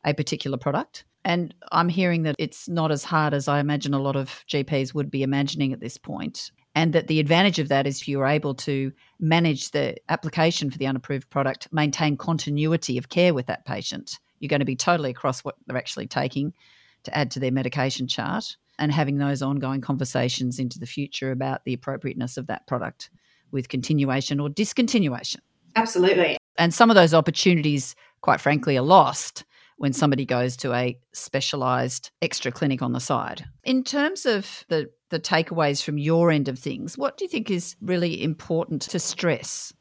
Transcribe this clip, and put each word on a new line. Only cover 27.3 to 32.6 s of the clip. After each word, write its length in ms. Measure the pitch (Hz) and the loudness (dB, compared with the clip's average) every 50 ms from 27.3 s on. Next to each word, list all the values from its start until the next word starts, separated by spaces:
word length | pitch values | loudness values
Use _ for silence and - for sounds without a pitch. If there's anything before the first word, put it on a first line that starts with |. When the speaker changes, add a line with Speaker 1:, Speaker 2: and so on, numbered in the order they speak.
| 151 - - 196 180 165 147 151 147 139 127 - - _ _ _ _ _ | 0 2 4 4 4 6 4 2 0 0 -2 -4 -10 _ _ _ _ _
Speaker 1:
quite 200 | - - - - | 0 2 2 4
frankly, 360 | - 143 147 147 120 165 139 | 4 2 2 2 2 2 2
are 60 | 127 | 2
lost 640 | 123 147 185 190 151 131 135 - - - - - - _ _ _ _ _ _ _ | 6 8 10 10 10 8 4 -4 -6 -8 -10 -14 -18 _ _ _ _ _ _ _
when 140 | 147 139 | -2 0
somebody 340 | 131 - 156 147 139 131 139 | 2 4 4 4 4 2 0
goes 300 | - 127 123 123 127 123 127 | 0 0 0 0 0 -2 -4
to 160 | - 135 120 | -4 -2 0
a 240 | 120 123 123 127 - _ _ | 0 0 -2 -4 -6 _ _
specialised 960 | _ - - - - 143 127 - - 143 127 127 127 127 123 127 - - - - _ _ | _ -12 -10 -4 -4 -2 -2 -2 -4 -2 0 0 0 0 0 -2 -4 -6 -8 -12 _ _
extra 300 | - 113 - - - 127 | -4 -4 -4 -4 -4 -6
clinic 320 | 123 - | -4 0